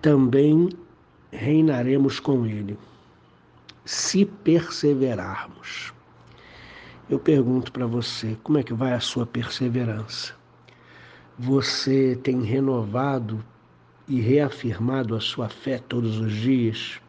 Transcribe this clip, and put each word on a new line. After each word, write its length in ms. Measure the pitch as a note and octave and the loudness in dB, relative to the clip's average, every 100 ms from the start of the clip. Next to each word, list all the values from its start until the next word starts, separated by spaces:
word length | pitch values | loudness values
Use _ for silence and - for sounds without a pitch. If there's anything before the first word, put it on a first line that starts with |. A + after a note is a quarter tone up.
"Também 680 | D#3 D3 B2+ C3+ D3 D3+ F3+ - - - _ _ _ | 6 6 6 6 6 6 4 -2 -18 -20 _ _ _
reinaremos 880 | - G#2+ D#3 D#3 C3 B2 C#3 C#3 C3 | -8 0 4 4 2 2 2 2 0
com 260 | - C3+ A2+ | 0 0 0
ele, 320 | G#2 G2+ G#2 - - _ _ _ _ _ _ - - | -4 -8 -10 -14 -20 _ _ _ _ _ _ -20 -20
se 420 | - - - F#3 G3 | -10 -6 0 2 2
perseverarmos." 1700 | - - E3 E3 - D3 C#3 C3 G#2+ F2+ F#2+ - - - - - - _ - - - - - - - - - - | 2 2 2 2 -2 0 2 0 -2 -6 -10 -12 -16 -14 -14 -14 -18 _ -20 -20 -20 -20 -20 -20 -20 -20 -20 -4
Eu 80 | C#3 | 0
pergunto 540 | - D3 A#2+ B2+ A#2+ | 4 4 4 0 -2
pra 140 | - A#2+ | -4 -2
você, 500 | A#2+ A#2 - A2+ A2+ | -2 -4 -6 -6 -6
como 140 | - D3+ | 0 0
é 40 | |
que 120 | C3 | 0
vai 180 | A2+ C3 | -2 -2
a 80 | B2 | -2
sua 260 | - - A#2 | -4 -4 -4
perseverança? 1080 | D3 A#2 - B2+ A#2+ B2 G#2+ A2 - - - _ _ - _ - - - - - - | -6 -8 -4 -2 -2 -2 -6 -8 -10 -12 -14 _ _ -20 _ -20 -20 -20 -20 -20 -10
Você 800 | B2 C3+ A#2+ - - C3+ C3 B2 | 0 0 0 -4 0 2 2 0
tem 200 | C#3 B2+ | -2 -2
renovado 1000 | A#2 C3+ C3+ B2 G#2+ A#2 C#3 C3+ A2 A2 A2 _ _ _ _ _ - | 0 0 0 0 -2 -2 -2 -2 -4 -8 -10 _ _ _ _ _ -4
e 140 | C3 | -2
reafirmado 920 | A2 C#3+ C#3+ - A#2+ F#2+ A#2 C3+ A#2 | 2 2 2 -2 -6 -2 -2 -2 -2
a 60 | A2 | -4
sua 280 | - - A2 | -4 -6 -8
fé 300 | - - B2 | -6 -6 -6
todos 400 | - A#2+ A2+ A2 | -4 -4 -2 -2
os 140 | A2 | -2
dias? 680 | G#2+ A#2 C3 A#2 A2 - - | -2 2 2 2 -2 -10 -14